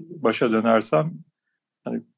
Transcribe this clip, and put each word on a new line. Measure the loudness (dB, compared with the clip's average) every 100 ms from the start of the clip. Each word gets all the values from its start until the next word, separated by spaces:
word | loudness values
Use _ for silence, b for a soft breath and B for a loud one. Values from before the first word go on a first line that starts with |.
| -10
başa | -4 -2 0 0
dönersem, | 2 4 2 2 0 0 -6 -16 _ _ _ _ _
hani | -8 -8 -10